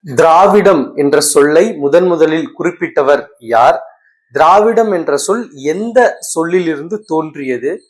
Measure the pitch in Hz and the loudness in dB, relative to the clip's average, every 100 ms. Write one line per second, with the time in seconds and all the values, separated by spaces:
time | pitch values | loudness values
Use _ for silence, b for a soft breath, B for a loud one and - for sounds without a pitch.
0 | 156 127 160 165 196 202 185 165 123 - | -4 2 4 6 4 4 4 2 -2 -4
1 | 143 151 147 147 143 156 220 165 139 165 | 0 0 2 2 4 2 0 -2 0 2
2 | 180 170 160 160 139 - 175 170 170 165 | 2 0 0 0 -8 -6 -8 -6 -6 -2
3 | 135 139 - _ 113 113 131 - - b | 0 0 -2 _ -2 2 2 2 -8 b
4 | b b _ 131 156 202 214 226 220 180 | b b _ 0 2 4 2 0 -2 -2
5 | 156 143 - 220 233 147 139 175 226 233 | -2 -4 -4 -6 -6 -8 -6 -6 -2 0
6 | 233 - - 165 165 180 170 151 165 214 | 0 -2 -8 -6 -2 -2 -2 -8 -8 -12
7 | - 170 156 147 131 123 131 - | -6 -6 -6 -10 -8 -6 -6 -8